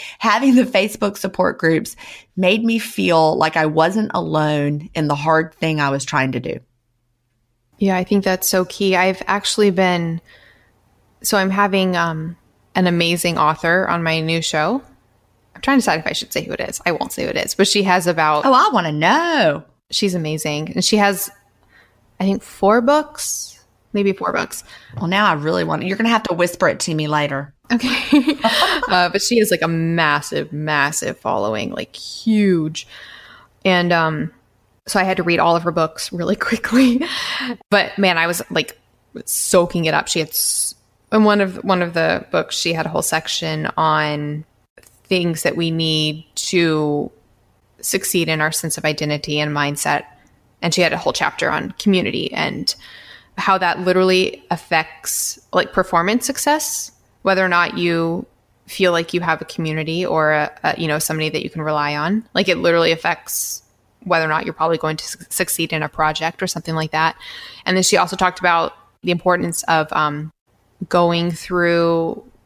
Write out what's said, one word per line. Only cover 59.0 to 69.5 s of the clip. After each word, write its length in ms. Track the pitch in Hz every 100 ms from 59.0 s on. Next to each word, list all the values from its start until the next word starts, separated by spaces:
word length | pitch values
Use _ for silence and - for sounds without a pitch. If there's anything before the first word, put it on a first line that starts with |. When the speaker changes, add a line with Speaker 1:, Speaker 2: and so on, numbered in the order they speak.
| 165
Speaker 2:
you 60 | 175
have 200 | 170 156
a 40 |
community 600 | - - 160 156 156 165
or 280 | 180 160 151
a, 280 | 151 151 -
a, 180 | 165 -
you 60 | 165
know, 120 | 151
somebody 300 | - 160 156
that 140 | 151
you 80 | -
can 120 | -
rely 340 | 156 151 147 147
on. 280 | 156 214 -
Like, 140 | - 190
it 100 | 170
literally 340 | 170 170 165
affects 720 | 165 170 165 - - - - - _ _ _
whether 200 | - 175
or 40 | 160
not 160 | 156
you're 100 | -
probably 240 | 156 160 165
going 180 | 160 156
to 100 | -
su-, 180 | - -
succeed 420 | - 185 - 170
in 100 | 160
a 60 | 151
project 540 | - 156 151 160 -
or 40 | 185
something 280 | - 165
like 160 | 160 156
that. 260 | 156 160 - - - - -
And 120 | - 185
then 80 |
she 120 | 185 208
also 200 | 175 180
talked 220 | 185 180
about 360 | 180 170 165 - _ _
the 80 | 175
importance 520 | 175 180 175 175